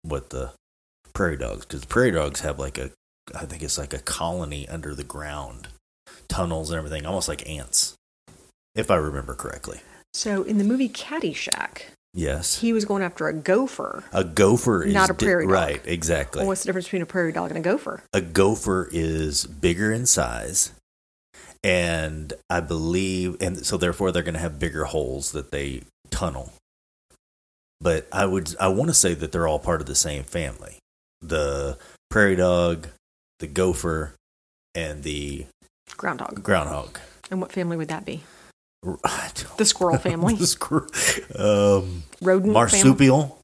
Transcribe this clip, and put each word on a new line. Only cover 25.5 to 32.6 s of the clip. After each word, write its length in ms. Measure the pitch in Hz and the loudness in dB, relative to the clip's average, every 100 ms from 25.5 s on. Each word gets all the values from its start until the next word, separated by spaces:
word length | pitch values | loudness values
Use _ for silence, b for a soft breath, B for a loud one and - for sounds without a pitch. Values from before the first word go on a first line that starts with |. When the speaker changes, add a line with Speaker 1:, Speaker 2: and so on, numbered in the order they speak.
Speaker 1:
they 320 | 71 69 64 - _ - | -6 -6 -8 -12 _ -8
tunnel. 420 | - 87 65 62 - _ _ _ _ _ _ _ _ _ _ _ _ | -4 -4 -6 -12 -18 _ _ _ _ _ _ _ _ _ _ _ _
But 240 | 85 80 - | 0 0 -2
I 140 | 98 98 | 0 2
would, 280 | 95 80 - | 0 -2 0
I 80 | 95 | 2
wanna 260 | 95 156 | 2 2
say 180 | - 92 | 4 4
that 180 | 80 76 | 0 -2
they're 160 | 87 82 | 0 0
all 100 | 73 | 0
part 220 | - 82 | 0 -2
of 60 | 71 | 0
the 80 | 67 | -2
same 260 | 80 71 | -2 -4
family. 560 | 67 87 73 - - - _ _ _ _ | -6 -6 -6 -10 -18 -20 _ _ _ _
The 560 | 82 80 71 69 69 67 B B _ | -4 -2 0 -2 -4 -8 B B _
prairie 260 | 110 101 92 | 4 6 6
dog, 520 | 90 87 | 6 4